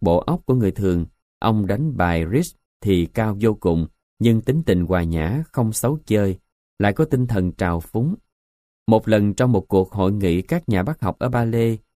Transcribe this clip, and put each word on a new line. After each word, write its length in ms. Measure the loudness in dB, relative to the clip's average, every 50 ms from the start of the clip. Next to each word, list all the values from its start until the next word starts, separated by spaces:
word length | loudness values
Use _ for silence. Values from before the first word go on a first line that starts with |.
bộ 180 | 0 0 2 2
óc 220 | 0 -2 -4 -4 -2
của 100 | 0 0
người 160 | 2 0 0
thường. 340 | 0 0 0 0 0 0 -2 -4 -8 _ _ _ _ _
Ông 280 | -2 0 0 0 0
đánh 300 | -2 -2 -2 -2 -4 -2
bài 280 | 0 0 0 0 0 0 0 0
Rich 220 | -2 -2 -4 -8 _ _ _ _ _
thì 240 | 0 0 2 2 2
cao 320 | 0 -2 -2 -2 -2 -2 0
vô 120 | 0 0 0
cùng, 340 | 0 0 0 0 0 -2 -4 -8 _ _ _ _ 0
nhưng 220 | 2 2 2 2
tính 220 | 0 0 -2 0 0
tình 200 | 0 0 0 0
hòa 180 | 0 0 0 0
nhã, 400 | 0 -2 -2 -2 -2 -2 -4 -6 -6
không 220 | -4 -2 -2 -2 -2
xấu 260 | -2 -2 -4 -4 -4 -2
chơi, 320 | -2 0 0 0 0 -2 -6 _ _ _ _ _ _ _ -2
lại 140 | 0 0 0
có 120 | 0 0
tinh 220 | 0 0 0 0
thần 240 | 0 0 0 0 -2
trào 280 | -2 -4 -4 -2 -2 -4
phúng. 360 | -6 -6 -4 -4 -2 -2 -4 -6 _ _ _ _ _ _ _ _ _ _ _ _ _
Một 200 | 2 2 2 4
lần 260 | 2 2 2 2 2 0
trong 180 | 0 2 2
một 160 | 2 0 0
cuộc 240 | 0 0 0 0 0
hội 200 | -2 -2 0 0
nghị 300 | 0 0 0 0 0 0
các 280 | -2 -2 -4 -4 -2 -2
nhà 140 | -2 -2 -2
bác 180 | -2 -6 -6
học 180 | -6 -6 -4 -4
ở 100 | -4 -2
Ba 160 | -2 -2 -2
Lê, 320 | 0 0 0 0 0 -2 -4 -8 _ _